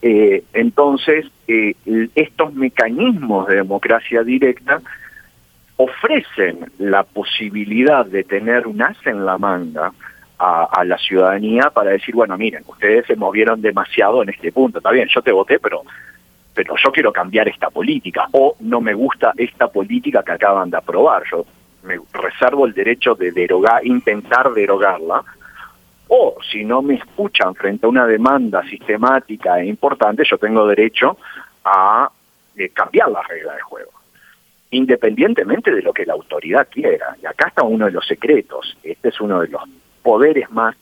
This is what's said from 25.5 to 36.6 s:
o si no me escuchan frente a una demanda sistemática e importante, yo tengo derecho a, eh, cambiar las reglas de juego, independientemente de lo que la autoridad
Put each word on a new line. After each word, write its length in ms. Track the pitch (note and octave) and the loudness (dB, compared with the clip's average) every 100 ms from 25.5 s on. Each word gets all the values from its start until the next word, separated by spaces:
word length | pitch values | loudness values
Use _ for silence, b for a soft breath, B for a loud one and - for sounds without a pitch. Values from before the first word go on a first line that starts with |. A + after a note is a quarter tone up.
| B B B _ _ _ | B B B _ _ _
o 280 | B3 G3+ - - | 2 2 -2 -10
si 120 | G#2+ | -8
no 180 | G#2+ A#2+ | -2 -2
me 140 | C#3 C3 | 0 -2
escuchan 600 | - - G3+ - G2 F#2 | -4 -6 -4 0 -2 -2
frente 300 | G2 G2+ A2+ | -6 0 0
a 40 | |
una 160 | B2+ A#2+ | 2 2
demanda 580 | A2 A#2+ C#3 A#2+ G2 | 2 2 2 0 -4
sistemática 960 | F2 G2+ - G#2+ B2 C3+ - G#2+ F#2+ F2+ | -6 -12 -6 0 2 0 -2 -8 -2 0
e 60 | F2+ | -2
importante, 580 | G#2+ A#2 - G#2+ G#2+ D#3 | -2 -2 0 0 0 0
yo 80 | G2 | 0
tengo 300 | G#2+ A2 G#2 | 0 2 4
derecho 500 | G2+ A2 - B2+ G3 B B B B | 4 2 2 -2 -2 B B B B
a, 460 | - G2 F#2+ A2 C3+ _ _ _ _ - | 0 2 4 4 0 _ _ _ _ -10
eh, 140 | F#2 | -10
cambiar 400 | - G#2 - G#3+ | -4 0 2 2
las 180 | G#2 - | -2 -8
reglas 280 | E2 D#2 C#2+ | -10 -12 -12
de 60 | |
juego, 300 | - - - _ _ b b b _ _ _ | -14 -16 -18 _ _ b b b _ _ _
independientemente 1000 | B2+ C3 B2 A2+ A2 E3+ A#3+ F#2 - A3+ | -2 2 4 2 2 2 2 0 0 0
de 100 | A#2 | 0
lo 120 | F2 | -2
que 120 | - E2+ | -4 -4
la 80 | |
autoridad 540 | D#2 - D2+ D#2+ G#2+ | -6 -6 -10 -2 0